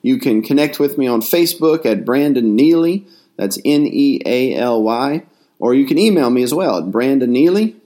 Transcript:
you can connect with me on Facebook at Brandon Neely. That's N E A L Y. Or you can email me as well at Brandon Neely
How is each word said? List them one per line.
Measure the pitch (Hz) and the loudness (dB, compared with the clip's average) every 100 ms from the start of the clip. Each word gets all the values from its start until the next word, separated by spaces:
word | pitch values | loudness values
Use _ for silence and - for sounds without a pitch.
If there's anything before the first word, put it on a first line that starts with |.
you | 131 127 | 0 0
can | 127 110 | 0 0
connect | 107 143 147 - | 0 0 0 -2
with | 143 143 | -2 0
me | 127 | -2
on | 117 | -2
Facebook | 110 175 170 - 156 160 120 | 0 0 0 0 0 0 0
at | 107 | -2
Brandon | 110 131 147 127 113 | -2 0 0 0 0
Neely. | 104 151 165 165 196 - _ _ - | 2 4 2 0 -2 -8 _ _ -6
That's | 202 196 | -6 -4
N | - 147 147 | -2 0 0
E | - 143 - - | 0 0 0 0
A | 123 131 | 0 -2
L | 67 123 113 | -2 -2 0
Y. | 110 117 139 156 - _ _ _ | 0 -2 -2 -4 -8 _ _ _
Or | 120 | 0
you | 131 135 | 0 2
can | 151 | 2
email | 220 180 123 | 2 2 2
me | 123 | 0
as | 123 | 0
well | 151 175 92 | -2 -2 -2
at | 85 | -4
Brandon | 107 131 135 123 | -2 0 0 0
Neely | 123 165 196 220 - | 2 2 2 -2 -6